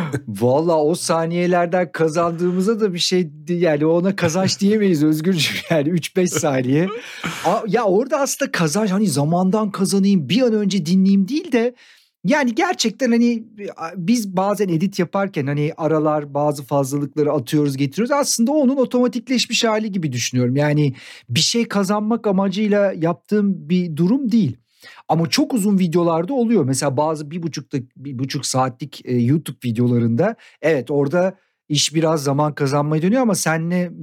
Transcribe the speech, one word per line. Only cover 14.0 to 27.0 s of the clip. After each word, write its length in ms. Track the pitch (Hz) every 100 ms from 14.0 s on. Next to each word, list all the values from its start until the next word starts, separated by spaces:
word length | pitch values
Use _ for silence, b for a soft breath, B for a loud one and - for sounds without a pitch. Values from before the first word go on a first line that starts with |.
| 170 240 202 185
bazen 320 | 196 202 202
edit 300 | 165 196 196
yaparken 480 | 175 196 196 175 135
hani 260 | 143 151 -
aralar 560 | 156 156 151 151 147
bazı 300 | 143 147 143
fazlalıkları 680 | 139 143 131 143 143 151 143
atıyoruz, 460 | 156 113 151 147 135
getiriyoruz. 340 | 139 - 240
Aslında 400 | 285 277 - 226
onun 260 | 302 254 277
otomatikleşmiş 840 | 247 247 247 247 - 254 - 233
hali 280 | 233 214 220
gibi 200 | 190 156
düşünüyorum. 440 | 123 - 127 123 135
Yani 380 | 147 147 147 135 B B B
bir 100 | 120
şey 280 | 156 233 233
kazanmak 600 | 202 190 208 214 226 220
amacıyla 680 | 190 196 185 214 202 202 190
yaptığım 720 | 165 139 - 208 202 175 147
bir 260 | 180 175 147
durum 340 | 175 269 254
değil. 260 | 226 156 - _ B B B B
Ama 220 | 160 165
çok 240 | - 302
uzun 260 | 254 196 196
videolarda 540 | 180 170 170 165 175
oluyor. 300 | 277 233 226
Mesela 340 | 131 139 143
bazı 340 | 131